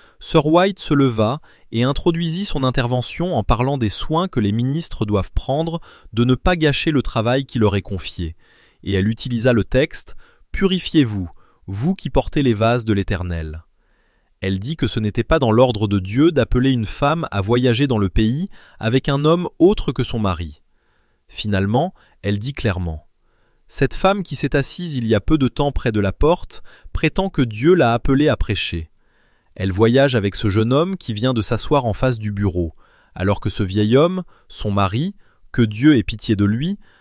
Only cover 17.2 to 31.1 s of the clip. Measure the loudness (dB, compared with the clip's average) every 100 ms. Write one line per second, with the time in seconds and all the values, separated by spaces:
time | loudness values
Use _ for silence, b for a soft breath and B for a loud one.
17.2 | -4 -4 0 2 2 2 0 0 0 2
18.2 | 2 0 -6 b b b -2 0 0 0
19.2 | 2 2 -2 2 4 4 0 -2 -2 -2
20.2 | -2 -2 -8 -14 _ _ _ _ _ _
21.2 | _ -8 -2 0 0 0 -2 b b b
22.2 | -6 -4 -6 -4 -4 -4 -6 -8 -14 _
23.2 | _ _ _ _ _ -4 -2 0 0 0
24.2 | -4 -6 -2 -2 -2 -6 -6 -4 0 0
25.2 | 2 2 0 0 -2 -2 -2 0 -2 2
26.2 | 2 2 -4 -14 b b b -4 -2 -2
27.2 | -2 -2 -2 0 4 4 4 2 2 2
28.2 | 2 2 0 -2 -4 -6 -8 _ _ _
29.2 | _ _ _ -6 -4 2 4 6 4 2
30.2 | -2 -2 0 2 2 2 0 -4 -8